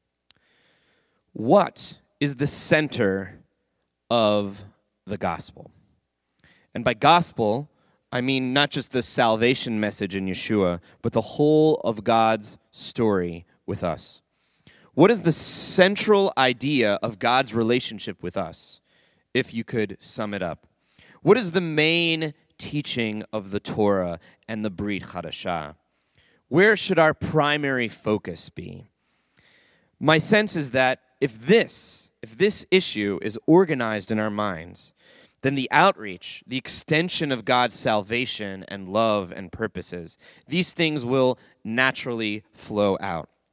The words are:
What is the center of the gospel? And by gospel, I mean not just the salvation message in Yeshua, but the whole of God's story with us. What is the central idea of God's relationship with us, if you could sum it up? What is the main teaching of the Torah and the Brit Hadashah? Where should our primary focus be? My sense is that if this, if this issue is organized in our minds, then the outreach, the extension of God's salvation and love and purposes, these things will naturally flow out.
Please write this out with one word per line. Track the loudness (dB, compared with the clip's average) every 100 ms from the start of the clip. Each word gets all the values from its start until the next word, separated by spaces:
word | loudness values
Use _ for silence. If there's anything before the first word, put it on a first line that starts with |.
| _ _ _ _ _ _ _ _ _ _ _ _ _
What | -6 4 4 4 -4 -12 -14 _ -4
is | -4 -2
the | -2
center | 0 2 2 2 0 0 0 -6 -16 _ _ _ _ _ _ -2
of | 2 4 2 -2 -10 -18 _ _ _ -10
the | -6
gospel? | -4 -6 -10 -18 -20 _ _ _ _ _ _ _ _ _ _ -4
And |
by | -2 2
gospel, | 6 6 4 -2 -2 -2 -6 _ _ _ -10
I | -4
mean | -2 -2 0
not | 0 0
just | -2 -4
the | -4
salvation | -2 0 2 4 2 0 -2 -2
message | -2 -4 -6 -4
in | -4
Yeshua, | -6 -2 0 2 -2 -8 _
but | -4
the | -2
whole | -4 0 4 6 4 2 -2
of | -4
God's | 0 4 4 2 -4 -20 _
story | -14 -10 -2 0 2 -2 -8 -16 _ -10
with | -6 -4
us. | -6 -10 -20 _ _ _ _ _ _ _
What | 4 6
is | 6
the | 2
central | 0 -2 -2 0 6 4 4 4 4 4 2
idea | 2 2 0 2 2 2
of | -2 -2
God's | 2 2 2 0
relationship | 2 0 -2 -10 -12 -10
with | -8 -6
us, | -8 -10 -18 -20 _ _ _ _ _
if | -4 -4
you | -6
could | -6 -4 -4 -6
sum | -10 -8 -6
it | -6
up? | -6 -8 _ _ _ _ -20 -4
What | 4 4
is | 4
the | 2
main | 2 2 2 2 2 0 -4 -8 _ -16
teaching | -8 -6 -4 -2 -2 -4 -8
of | -10 -6
the | -8
Torah | -6 0 2 2 0 -6 -14 _ -12
and | -6 -6
the |
Brit | -6 -6 -6
Hadashah? | -8 -12 -12 -10 -6 -6 -6 -14 _ _ _ _ _ _ -2
Where | 4 4 4
should | 0 4
our | 4
primary | 2 -2 0 0 0 -2 -2 -4
focus | -6 -2 -2 -4 -10 -10
be? | -12 -16 -16 -20 _ _ _ _ _ _ _ _ _ _ -2
My | 4 4
sense | 6 2 2 -2
is | -2
that | 2 2 0 _ -4
if | -4 -2
this, | 4 4 4 -6 -10 -12 -16 -20
if | -12 0
this | 0 0 2
issue | 2 2 -2 -2 -2
is | -4 -4 4
organized | 6 6 0 -2 -4 -2
in | -2
our | -2
minds, | -2 -4 -4 -10 -16 -18 _ _ -20 _ _
then | -2 -2
the | 0
outreach, | 4 4 2 -8 -12 -14 -16 -10
the | -8
extension | -4 -4 0 0 0 -2 -2
of | -4 0
God's | 2 2 0
salvation | 0 0 0 -4 -4 -6 -8 -10 -12
and | -12 -4
love | 0 2 0 -2
and | -10 -12
purposes, | -8 -8 -8 -10 -10 -12 -18 -20 -20 -6
these | -2 -2
things | 0 -2 -2 -2
will | 2 2 0 _ _
naturally | -6 0 2 0 -6 -4 -4 -6 -10
flow | -20 -6 0 2 2
out. | -4 -8 -10 _ _